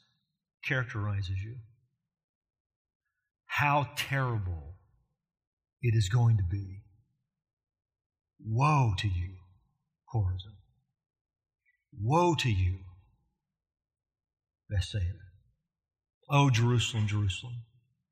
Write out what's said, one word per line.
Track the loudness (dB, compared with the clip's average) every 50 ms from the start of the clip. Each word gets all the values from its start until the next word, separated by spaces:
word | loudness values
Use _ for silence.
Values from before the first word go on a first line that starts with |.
| _ _ _ _ _ _ _ _ _ _ _ _ -6
characterizes | -4 -2 -2 -2 -4 -4 -4 -2 -2 -2 -2 -2 -4 -4 -6 -6
you. | -8 -12 -14 -16 -18 -20 _ _ _ _ _ _ _ _ _ _ _ _ _ _ _ _ _ _ _ _ _ _ _ _ _ _ _ _ _ _ _ _ _ _
How | -8 -2 0 2 2 2 2 0 -2 -4
terrible | -8 -6 -4 -2 -2 -2 -2 -2 -2 -4 -4 -6 -6 -8 -14 -18 -20 _ _ _ _ _ _ _ _ _ _ _ _ _ _ _ _ _ _ _ _ 0
it | 2 2
is | 2 2 2
going | 2 4 4 6 4 4
to | 2 0
be. | -2 -4 -6 -8 -12 -16 -18 _ _ _ _ _ _ _ _ _ _ _ _ _ _ _ _ _ _ _ _ _ _ _ _ _ _ _ _ _ _ _ -8
Woe | -4 0 0 2 2 4 4 2 2 0 0
to | -2 -2
you, | -2 -2 -4 -6 -8 -14 -20 _ _ _ _ _ _ _ _ _ _ _ _ _ -4
Chorazin. | -2 0 0 -2 -4 -8 -14 -18 -20 _ _ _ _ _ _ _ _ _ _ _ _ _ _ _ _ _ _ _ _ _ _ _ _ _ _ -10 -4
Woe | 0 2 4 4 6 4 4
to | 2 2 2
you, | 2 4 2 2 0 -2 -8 -16 -20 -20 _ _ _ _ _ _ _ _ _ _ _ _ _ _ _ _ _ _ _ _ _ _ _ _ _ _ _ _ _ _ _ _ _ _
Bethsaida. | -4 -4 -4 -2 -4 -4 -4 -4 -6 -8 -14 -20 -20 -20 _ _ _ _ _ _ _ _ _ _ _ _ _ _ _ _ _ 0
Oh, | 4 4 4 6
Jerusalem, | 4 4 4 4 4 2 0 0 -2 -2 0
Jerusalem, | 0 0 0 0 -2 -2 -4 -8 -12 -12 -12 -14 -16 _ _ _ _ _ _ _ _